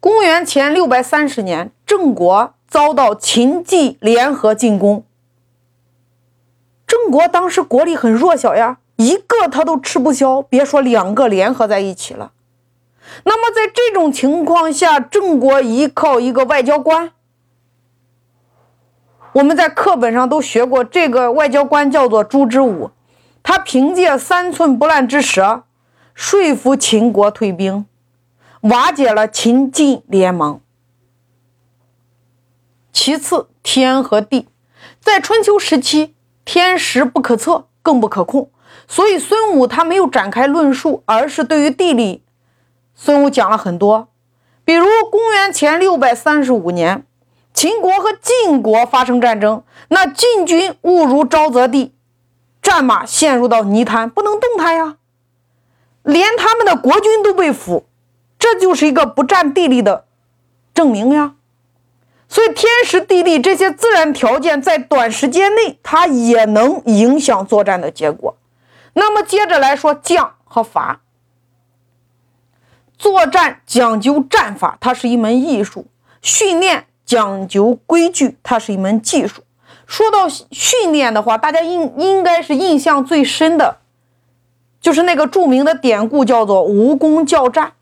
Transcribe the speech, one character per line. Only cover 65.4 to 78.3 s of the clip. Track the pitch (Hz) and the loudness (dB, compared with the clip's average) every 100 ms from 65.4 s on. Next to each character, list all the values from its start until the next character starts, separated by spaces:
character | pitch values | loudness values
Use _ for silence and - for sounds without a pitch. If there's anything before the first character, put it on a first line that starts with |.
| 392 | 2
内， | 427 415 - | 2 -2 -4
它 | - 311 349 | -2 0 2
也 | 254 233 233 214 | 0 2 2 2
能 | 208 247 349 - | 2 2 0 0
影 | 214 233 294 | 2 4 2
响 | 277 208 196 | 0 -2 0
作 | 208 | 0
战 | 196 185 | 2 -2
的 | 160 | -6
结 | - 156 | -4 -4
果。 | 147 - - _ _ _ _ _ | -4 -8 -10 _ _ _ _ _
那 | - 415 | -2 0
么 | 427 | 0
接 | 415 392 415 | -2 -2 0
着 | 330 | 2
来 | 269 277 | 0 0
说 | 311 | -2
将 | 294 - 339 - _ _ | -2 -2 -2 -2 _ _
和 | - | -6
法。 | 226 - - - _ _ _ _ _ _ _ _ _ _ _ _ _ _ _ _ _ _ _ _ | -4 -6 -8 -10 _ _ _ _ _ _ _ _ _ _ _ _ _ _ _ _ _ _ _ _
作 | 415 381 320 | 0 2 2
战 | 370 311 - _ | 2 0 -4 _
讲 | 240 240 220 | 0 0 0
究 | 214 294 | -2 -2
战 | 269 415 247 202 | 0 -2 -2 -4
法， | 175 - | -6 -4
它 | 240 | -4
是 | 254 240 | -4 -2
一 | 240 | -2
门 | 220 247 | 0 0
艺 | 294 247 | 0 -2
术； | 202 - - _ _ _ | -4 -8 -20 _ _ _
训 | - 294 403 339 | -4 0 0 0
练 | 381 330 - _ - | 0 -2 -6 _ -4
讲 | 240 208 196 190 | -2 -2 -4 -6
究 | 196 214 247 _ | 0 0 0 _
规 | 330 339 | 0 0
矩， | 349 269 | 0 -4